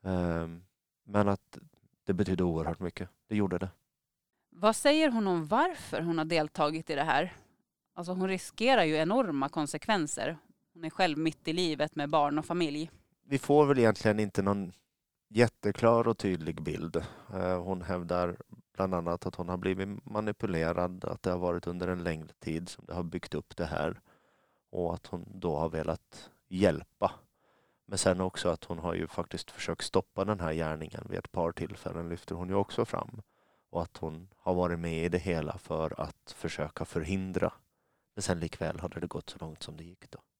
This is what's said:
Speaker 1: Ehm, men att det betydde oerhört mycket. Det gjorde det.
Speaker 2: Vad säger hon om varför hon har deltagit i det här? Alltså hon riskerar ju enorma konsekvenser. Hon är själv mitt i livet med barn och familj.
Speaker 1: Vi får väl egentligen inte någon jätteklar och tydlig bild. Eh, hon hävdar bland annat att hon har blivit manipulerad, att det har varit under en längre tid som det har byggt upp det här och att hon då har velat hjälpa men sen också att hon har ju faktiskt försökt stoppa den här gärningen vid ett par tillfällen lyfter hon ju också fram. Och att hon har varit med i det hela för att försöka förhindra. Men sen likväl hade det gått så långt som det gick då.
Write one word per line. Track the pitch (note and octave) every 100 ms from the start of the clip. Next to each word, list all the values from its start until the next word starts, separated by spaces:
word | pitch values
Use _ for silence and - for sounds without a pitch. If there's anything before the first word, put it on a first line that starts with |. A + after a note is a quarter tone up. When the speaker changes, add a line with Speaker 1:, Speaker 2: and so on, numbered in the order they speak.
Speaker 1:
Ehm, | F#2+ F#2 F2 E2 E2 E2+ F2+ _ _ _
men | - G#2 G2+
att | G2 _ - - _ _ _ -
det |
betydde | F#2 G2+ F#2
oerhört | F2+ D#2+ D#2 E2
mycket. | F2+ - F2+ _ _
Det | G#2+
gjorde | G2 F2+
det. | F#2+ - _ _ _ _ _ _ _
Speaker 2:
Vad | - G3+ A3
säger | C#4+ D4+ D#4
hon | A#3 G3+
om | F3 D3+
varför | G#3+ E4+ D#4+ - -
hon | E3+ E3
har | D#3+
deltagit | E3 D3+ - D3 D#3+ -
i | D3
det |
här? | D#3 C#3 F3 - _ _ _ _ _ -
Alltså | F3
hon | F#3 F#3
riskerar | F#3 - - A3+ C4
ju | E3 D#3
enorma | D#3+ A3+ A3+ C#3+ C3+
konsekvenser. | E3 D3 - - G#3+ D3+ - C#3 D#3+ _ _ _
Hon | -
är | D#3+
själv | - F#3 D3+
mitt | D#3+ - -
i |
livet | E3 F3+ D3 D3+ -
med | D3
barn | D#3 D3 D3
och | D3+
familj. | F3 E3 D3 E3 - _ _ -
Speaker 1:
Vi | C3+
får | - C#3+ D3
väl | C#3
egentligen | A2+ G#2 A2+ G#2+
inte | G#2 -
någon | G2 G2+ F#2 - _ _ _ _ _
jätteklar | G#2+ A#2 _ G#2 G2 A#2 A#2 A2+
och | A2
tydlig | G2+ F2+ D#2+ D#2+
bild. | - D2 D#2+ E2 - - -
Eh, | F#2+ F2+ F#2
hon | F2 F#2+
hävdar | F2+ F2+ E2+ F2 F2 F2 - - _
bland | - F#2+
annat | F2+ E2+ E2+ -
att | -
hon | F2
har | F2+
blivit | F#2+ F#2 G2 G2+ -
manipulerad, | G#2+ G#2+ G2+ G#2+ F2 E2 F2 F2+ F2+ -
att | -
det | -
har | F2+
varit | F2 F2 E2+
under | F2 F2
en | F2+
längre | F2 D#2+ D#2 -
tid | - D#2+ F2
som | - -
det |
har | F2
byggt | F2 F2+ -
upp | D2+ - -
det | E2+
här | D#2 D#2+ F2+ _ _ _ _ _ _ _
och | F#2 E2+
att | E2+ -
hon | F2 F#2 G2
då | F2 D2
har | D#2+
velat | D#2+ D#2 D#2+ _ - - _ _
hjälpa | F#2 G2 D2 - _ G2 - _ _ _ _ _ _ _
men | G2
sen | F#2+ F2+
också | F#2 - G2
att | E2
hon | - E2+
har | E2+
ju | E2+ E2+
faktiskt | - E2 - -
försökt | - - - -
stoppa | - - - G2
den | G#2
här | E2+
gärningen | D#2+ D#2+ D#2 D#2 - -
vid | F2+
ett | -
par | - E2+
tillfällen | E2+ E2+ - - E2+ E2+
lyfter | E2+ - E2+
hon | F2+
ju | G2
också | G2 - A2
fram. | - - A2 - _ _ _ _
Och | E2+
att | E2+ -
hon | D#2+ D#2+ F#2 _
har | -
varit | F2+ F2+ E2+
med | E2+ E2 E2+
i |
det | F2
hela | G2 E2 D2 F#2+
för | - D#2+ D#2+ -
att | D#2 - - -
försöka | E2 - D2+ - D#2+
förhindra. | - D#2 F#2+ F#2+ F2+ F2 - _ _ _ _ _ -
Men |
sen | G2 F2
likväl | E2 - E2 D#2+
hade | E2+ -
det | E2+
gått | - -
så | -
långt | D#2+ D2+
som | - D#2
det |
gick | E2 F2+ -
då. | - _